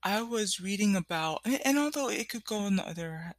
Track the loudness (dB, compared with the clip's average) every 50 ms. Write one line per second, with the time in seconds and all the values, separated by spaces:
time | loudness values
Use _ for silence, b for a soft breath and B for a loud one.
0 | -2 0 0 0 -2 -2 -2 -2 0 0 -2 -4 -2 -4 0 2 4 4 4 4
1 | 2 _ -2 -2 0 0 -2 -2 0 0 0 2 4 4 4 4 4 2 0 0
2 | -2 0 0 -2 -4 -4 -6 -10 -6 -4 -4 -2 0 2 2 0 0 -2 -6 -8
3 | -8 -8 -8 -8 -10 -12 -12